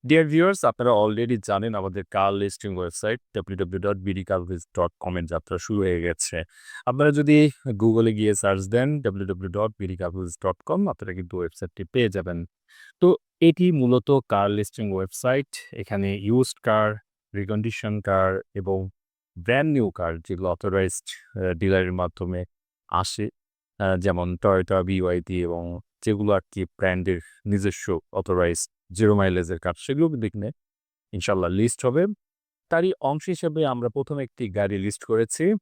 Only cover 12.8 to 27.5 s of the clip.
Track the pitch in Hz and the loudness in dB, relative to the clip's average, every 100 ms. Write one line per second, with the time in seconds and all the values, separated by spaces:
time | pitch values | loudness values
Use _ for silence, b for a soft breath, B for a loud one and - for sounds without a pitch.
12.8 | B _ 175 - _ _ 165 160 180 156 | B _ 4 4 _ _ 4 6 2 4
13.8 | 123 123 - 139 - 101 101 104 101 - | 4 2 4 0 2 0 2 0 -4 -4
14.8 | 107 95 95 - 127 135 139 - - - | -4 -4 -6 -4 -2 0 -4 -12 -16 -14
15.8 | 98 104 98 101 101 123 127 - - 107 | -6 -2 -2 -2 0 2 2 -2 0 2
16.8 | 107 107 _ _ _ 101 98 107 110 - | 2 -2 _ _ _ -8 -4 -2 -4 -6
17.8 | 113 104 98 95 95 95 - 98 95 95 | -6 -4 0 2 2 0 -6 -8 -4 -2
18.8 | 95 _ _ _ _ - 90 127 156 143 | -4 _ _ _ _ -12 -2 0 2 2
19.8 | 104 - 85 82 - 90 92 87 104 95 | 0 -2 -6 -6 -8 -4 -4 -2 0 0
20.8 | 95 - - - _ 95 92 85 95 95 | 0 -4 -12 -18 _ -6 -4 0 2 2
21.8 | 92 90 90 - 90 90 90 _ _ _ | 2 -2 -4 -4 -6 -6 -8 _ _ _
22.8 | _ 87 92 - 107 _ _ _ _ _ | _ -2 -2 -4 -8 _ _ _ _ _
23.8 | 98 95 98 87 87 87 104 95 90 95 | 0 0 0 0 -2 0 2 2 2 0
24.8 | 90 95 90 90 85 92 85 85 85 85 | 0 0 0 -2 -2 -4 -4 -4 -6 -10
25.8 | - _ - 104 104 98 - - 90 - | -14 _ -4 0 2 2 0 -8 -8 -2
26.8 | 95 92 90 90 - _ 104 | 0 0 -2 -4 -6 _ -2